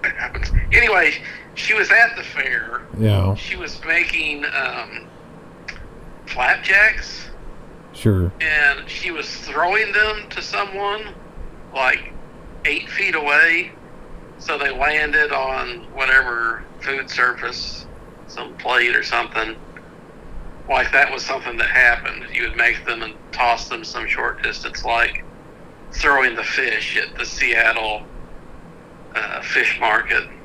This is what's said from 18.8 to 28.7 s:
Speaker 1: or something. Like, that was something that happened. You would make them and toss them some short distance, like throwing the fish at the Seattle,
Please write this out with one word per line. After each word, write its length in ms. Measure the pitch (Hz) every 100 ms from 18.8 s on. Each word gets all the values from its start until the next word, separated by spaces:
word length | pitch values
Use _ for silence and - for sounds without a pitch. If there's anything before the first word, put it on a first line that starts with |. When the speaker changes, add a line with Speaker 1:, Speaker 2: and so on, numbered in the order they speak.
| 120 120
Speaker 1:
or 80 |
something. 500 | 120 117 113 110 110 110 - - - - - - - - - - -
Like, 220 | 131 123
that 220 | 135 139
was 100 | 127
something 340 | - 135 120 120
that 100 | 127
happened. 540 | 123 120 117 - - 113
You 120 | 117 113
would 80 | 113
make 280 | 117 113
them 180 | - 117
and 120 | 107 107 -
toss 380 | - 123 120 -
them 160 | 117
some 240 | 113 123 113
short 340 | - 123 117
distance, 420 | 113 110 - -
like 380 | 117 117 117 - - - - - - - -
throwing 420 | - 151 139 127
the 80 | 113
fish 540 | - - 127 110 - 113
at 180 | 113 -
the 80 | 120
Seattle, 760 | - 131 113 113 113 110 107 - - - - - - -